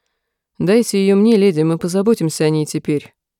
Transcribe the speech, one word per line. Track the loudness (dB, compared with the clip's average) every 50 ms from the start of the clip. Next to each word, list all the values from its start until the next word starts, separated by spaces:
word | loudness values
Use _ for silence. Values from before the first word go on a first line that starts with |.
| _ _ _ _ _ _ _ _ _ _ _ -4
"Дайте | -2 2 2 2 0 0 -2 0
её | 0 2 2
мне, | 2 4 4 4
леди, | 4 2 2 2 0
мы | 0 -2 -2 -2
позаботимся | -4 -4 -2 -2 0 0 0 0 -2 -6 -4 -2 0
о | 0
ней | 0 0 -2
теперь", | -4 -6 -8 -4 -4 -4 -4 -6 -10 _ _ _ _ _